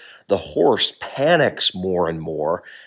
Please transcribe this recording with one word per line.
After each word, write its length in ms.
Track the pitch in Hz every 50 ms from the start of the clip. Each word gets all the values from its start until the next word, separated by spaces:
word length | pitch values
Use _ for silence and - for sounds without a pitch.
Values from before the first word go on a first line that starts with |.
| - - - - _
the 100 | - 101
horse 560 | 92 - - - - - 147 113 - - - - -
panics 720 | - - - - 139 156 180 160 139 107 - - - - -
more 320 | 92 92 95 90 90 87
and 140 | 80 82 80
more 420 | 78 82 80 76 76 78 87 90 - - - - -